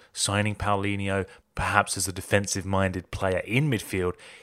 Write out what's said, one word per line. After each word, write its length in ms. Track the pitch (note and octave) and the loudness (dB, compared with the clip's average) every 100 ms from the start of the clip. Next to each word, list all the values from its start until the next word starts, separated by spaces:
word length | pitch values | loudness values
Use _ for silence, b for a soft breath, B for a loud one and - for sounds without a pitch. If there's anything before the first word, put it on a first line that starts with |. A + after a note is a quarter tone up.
| b | b
signing 400 | - - G2+ G#2+ | -4 0 2 0
Paulinho? 720 | G2+ G2+ G2+ G2+ G2+ G2 G2 F#2 b _ | 0 0 0 0 -2 0 -2 -2 b _
Perhaps 440 | - F#2+ G#2 G2 - | -4 2 2 2 -2
as 100 | F#2 | -4
a 40 | |
defensive-minded 1000 | F#2 - G#2 G2 G2+ F#2+ G2 F#2+ F2+ - | -4 0 2 2 -4 0 2 2 0 -6
player 320 | - F#2+ F#2 | -2 0 0
in 260 | - A#2 D3+ | 0 0 2
midfield, 440 | A2 - F#2+ F2+ - b b | 0 -2 -2 -2 -2 b b